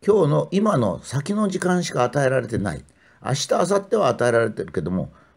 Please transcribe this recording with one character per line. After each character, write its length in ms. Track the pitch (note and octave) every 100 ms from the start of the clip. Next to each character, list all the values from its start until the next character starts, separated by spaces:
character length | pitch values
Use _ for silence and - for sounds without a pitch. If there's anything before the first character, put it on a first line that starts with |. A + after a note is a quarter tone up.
今 180 | - G#3 D3+
日 20 |
の、 200 | D3+ -
今 280 | F#3 G#3+ E3+
の 220 | G#2+ D2
先 320 | - C3+ D3
の 140 | G#3 G#3
時 120 | F#3+
間 240 | F#3 F3+
し 80 | E3+
か 100 | D3
与 240 | B2 D3 C3+
え 40 |
ら 100 | C3
れ 80 | A#2
て 100 | G#2
な 160 | G2
い。 100 | C#2+ - _ _ _
明 100 | -
日、 140 | C3 -
明 60 | -
後 200 | F3 G3+ G3
日 80 | A3
は 120 | C#3+
与 180 | A2+ A#2+
え 60 |
ら 80 | A#2
れ 100 | A2+
て 140 | G#2+
る 80 | E2+
け 80 | -
ど 100 | D#2+
も、 220 | F#2 D2 - _